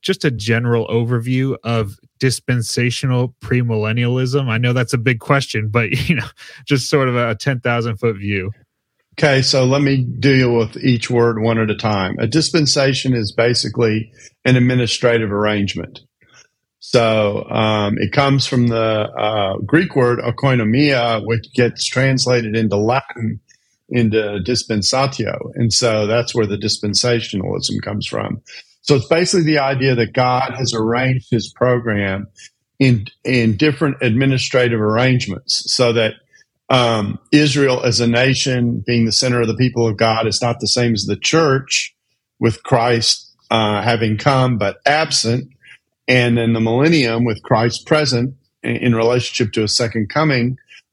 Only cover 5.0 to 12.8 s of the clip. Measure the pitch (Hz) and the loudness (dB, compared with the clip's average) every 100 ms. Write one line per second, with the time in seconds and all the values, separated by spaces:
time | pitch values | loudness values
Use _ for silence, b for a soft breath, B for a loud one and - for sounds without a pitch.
5 | 110 117 - 139 - 113 107 113 110 - | -2 -2 0 0 0 -4 -2 -2 0 -2
6 | - 147 - - B B B 143 - 151 | -2 -2 -4 -12 B B B -2 0 0
7 | 131 123 117 110 - 127 123 120 117 104 | 2 0 -2 -2 -4 -2 -2 -2 -2 -2
8 | 120 98 101 101 82 - _ _ _ _ | -4 -4 -4 -4 -4 -10 _ _ _ _
9 | _ - 156 135 127 139 127 135 143 135 | _ -2 0 2 2 2 2 2 2 0
10 | 123 120 131 131 127 120 107 - 135 120 | -2 0 2 4 4 2 0 -2 0 0
11 | - 120 117 110 110 113 110 101 113 101 | 0 0 2 2 0 0 0 -2 -2 0
12 | 92 - 139 143 156 170 143 - | -2 -2 -2 0 0 0 0 2